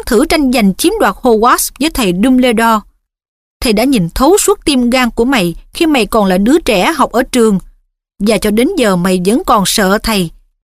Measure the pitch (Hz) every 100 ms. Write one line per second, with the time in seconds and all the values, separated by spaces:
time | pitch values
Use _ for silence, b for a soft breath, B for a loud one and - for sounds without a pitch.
0 | - 220 320 330 269 247 196 180 330 427
1 | 226 - 247 220 240 330 - - 311 320
2 | 202 180 254 254 247 226 226 214 - _
3 | _ _ _ _ _ - 254 208 262 247
4 | 170 - 269 403 - 403 - 269 240 254
5 | 240 - 240 269 175 165 b - 339 277
6 | 202 226 190 180 208 330 - 202 196 226
7 | 233 226 - 254 220 190 - _ _ _
8 | _ - 208 202 214 214 277 381 220 185
9 | 185 185 180 254 370 226 180 - 190 214
10 | 226 208 165 - _ _ _